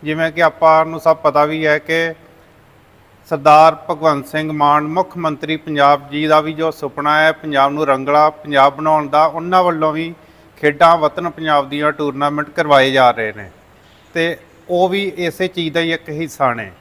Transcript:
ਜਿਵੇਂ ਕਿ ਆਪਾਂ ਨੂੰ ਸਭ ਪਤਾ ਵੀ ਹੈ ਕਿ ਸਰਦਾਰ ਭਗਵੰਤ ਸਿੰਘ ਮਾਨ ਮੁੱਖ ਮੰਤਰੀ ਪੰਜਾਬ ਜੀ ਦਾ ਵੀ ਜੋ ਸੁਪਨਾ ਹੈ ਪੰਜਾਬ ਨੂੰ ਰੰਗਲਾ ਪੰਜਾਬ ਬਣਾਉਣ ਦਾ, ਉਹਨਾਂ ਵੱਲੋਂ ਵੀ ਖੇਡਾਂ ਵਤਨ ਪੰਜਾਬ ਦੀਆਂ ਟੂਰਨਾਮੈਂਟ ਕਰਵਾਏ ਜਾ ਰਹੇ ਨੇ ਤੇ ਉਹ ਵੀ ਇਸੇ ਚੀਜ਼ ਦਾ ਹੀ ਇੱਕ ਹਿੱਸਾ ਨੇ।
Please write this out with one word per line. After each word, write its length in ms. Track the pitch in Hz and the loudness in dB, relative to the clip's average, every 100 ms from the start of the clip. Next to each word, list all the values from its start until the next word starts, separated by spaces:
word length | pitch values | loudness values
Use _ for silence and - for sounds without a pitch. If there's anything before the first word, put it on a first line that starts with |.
ਜਿਵੇਂ 280 | 147 156 165 | -6 -4 -4
ਕਿ 100 | 156 | 0
ਆਪਾਂ 440 | 165 - 160 160 160 | 0 4 4 4 2
ਨੂੰ 140 | 160 | -2
ਸਭ 160 | 165 160 | 0 2
ਪਤਾ 280 | 156 147 | 0 0
ਵੀ 220 | 147 156 156 | 0 0 -2
ਹੈ 120 | 151 | -2
ਕਿ 360 | - 165 165 160 _ _ _ _ _ _ _ _ _ _ _ | -2 -4 -4 -8 _ _ _ _ _ _ _ _ _ _ _
ਸਰਦਾਰ 500 | 156 143 151 160 156 - | -2 4 6 6 4 -8
ਭਗਵੰਤ 360 | 160 156 143 135 | -4 -2 -2 -4
ਸਿੰਘ 260 | 156 156 | -6 -6
ਮਾਨ 320 | 151 147 147 | -2 2 2
ਮੁੱਖ 320 | 151 165 185 180 | 0 -4 -6 -6
ਮੰਤਰੀ 400 | 165 147 151 156 | -6 -6 -8 -8
ਪੰਜਾਬ 540 | - 151 143 143 139 | -6 0 2 2 -2
ਜੀ 160 | 143 156 | -6 0
ਦਾ 140 | 156 | 0
ਵੀ 120 | 151 | 0
ਜੋ 180 | 156 160 | -4 -6
ਸੁਪਨਾ 500 | 147 143 - 147 151 | -6 -10 -6 -2 2
ਹੈ 120 | 156 | 2
ਪੰਜਾਬ 400 | 156 156 143 139 | 0 -4 0 0
ਨੂੰ 140 | 147 151 | 0 -2
ਰੰਗਲਾ 440 | 135 135 147 151 | -2 0 2 2
ਪੰਜਾਬ 460 | 151 151 143 139 139 | 0 -4 2 2 2
ਬਣਾਉਣ 320 | 156 156 143 | -2 0 0
ਦਾ, 160 | 147 | 0
ਉਹਨਾਂ 400 | 156 156 170 185 | 0 -2 -2 0
ਵੱਲੋਂ 280 | 180 165 156 | 2 0 -2
ਵੀ 220 | 151 165 170 - _ _ _ | -4 -8 -12 -20 _ _ _
ਖੇਡਾਂ 420 | 147 143 165 170 | -2 4 4 4
ਵਤਨ 320 | - - 175 | 0 -2 -8
ਪੰਜਾਬ 380 | 160 160 147 135 | -8 -2 0 0
ਦੀਆਂ 240 | 143 151 | -2 -4
ਟੂਰਨਾਮੈਂਟ 580 | 151 147 131 143 147 147 | -2 -6 -2 -4 -4 -8
ਕਰਵਾਏ 400 | - 156 139 135 | -4 2 4 4
ਜਾ 200 | 135 123 | 4 2
ਰਹੇ 220 | 117 110 104 | 2 -4 -8
ਨੇ 140 | 95 - _ _ _ _ _ | -16 -20 _ _ _ _ _
ਤੇ 220 | 170 165 165 - _ _ | -6 -6 -6 -14 _ _
ਉਹ 200 | 180 185 | -2 0
ਵੀ 240 | 196 196 151 | 0 -4 -4
ਇਸੇ 320 | 175 - 185 | -8 -4 -6
ਚੀਜ਼ 260 | 180 165 | -4 -6
ਦਾ 60 | 160 | -4
ਹੀ 120 | 165 | -4
ਇੱਕ 160 | 165 - | -6 -8
ਹਿੱਸਾ 460 | 151 165 - 135 | -10 -10 -2 -2
ਨੇ। 160 | 117 101 87 | -2 -8 -16